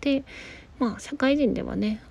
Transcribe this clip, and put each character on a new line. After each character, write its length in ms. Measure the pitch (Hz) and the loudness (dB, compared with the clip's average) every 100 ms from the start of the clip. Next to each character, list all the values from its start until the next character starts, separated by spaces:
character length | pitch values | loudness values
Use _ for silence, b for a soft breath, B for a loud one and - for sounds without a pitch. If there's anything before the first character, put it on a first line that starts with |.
て、 220 | 285 269 - B B B B - | 0 0 0 B B B B -2
ま 160 | 240 185 | -2 -2
あ、 20 | |
社 160 | - 294 | -8 0
会 200 | 269 285 | 2 4
人 180 | 254 | 4
で 80 | - | 2
は 120 | 62 | -2
ね、 300 | 110 208 214 - | -2 -2 -2 -6